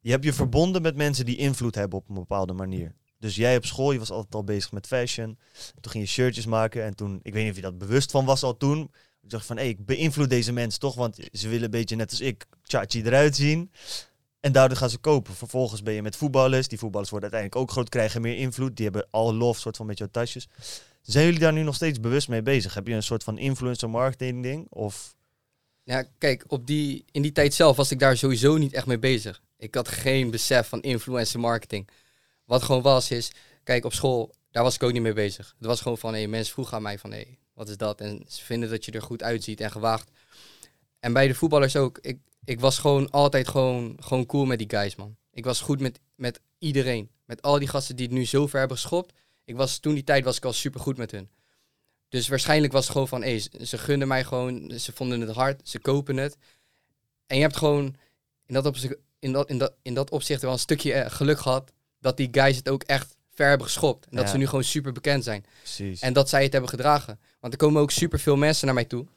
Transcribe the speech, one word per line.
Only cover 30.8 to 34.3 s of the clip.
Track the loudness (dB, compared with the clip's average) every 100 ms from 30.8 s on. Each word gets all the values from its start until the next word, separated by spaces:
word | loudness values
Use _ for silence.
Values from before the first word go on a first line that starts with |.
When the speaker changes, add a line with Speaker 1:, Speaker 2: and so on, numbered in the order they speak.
Speaker 2:
influencer | -2 -4 -2 -2 -2 0
marketing. | 0 0 -2 -10 -10 _ _ _ _ _
Wat | _ 0
gewoon | 4 2
was | 6 4 2
is, | -4 -6 -12 _ _
kijk, | 0 0
op | 0
school, | 0 0 0 -2